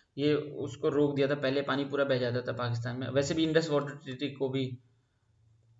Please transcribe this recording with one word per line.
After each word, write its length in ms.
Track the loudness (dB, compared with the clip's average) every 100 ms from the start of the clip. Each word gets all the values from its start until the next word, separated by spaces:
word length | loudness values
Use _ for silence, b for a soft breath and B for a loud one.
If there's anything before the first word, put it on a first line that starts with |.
| b -2
ये 160 | 2
उसको 540 | 2 -2 -8 -8 -2 0
रोक 260 | 4 2 4
दिया 120 | 2
था, 60 |
पहले 280 | 2 0 0
पानी 220 | 0 -2
पूरा 200 | 0 0
बह 140 | 2 2
जाता 220 | 2 0
था 100 | -4
पाकिस्तान 440 | -4 -2 -2 -4 -4
में। 120 | -2
वैसे 260 | 0 2
भी 100 | 2
indus 240 | 4 2 4
water 260 | 0 0 -6
treaty 340 | -10 -6 -6
को 180 | -2 -2
भी 300 | 0 -2 -6 _ _ _ _ _ _ _ _ _